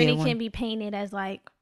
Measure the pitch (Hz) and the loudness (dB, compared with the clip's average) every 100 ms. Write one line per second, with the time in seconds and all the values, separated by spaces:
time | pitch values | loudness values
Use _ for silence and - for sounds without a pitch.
0 | 160 151 160 233 226 - 233 220 208 202 | 6 6 2 0 -4 -4 -4 -4 -4 -4
1 | 202 202 190 196 - _ | -4 -4 -6 -6 -12 _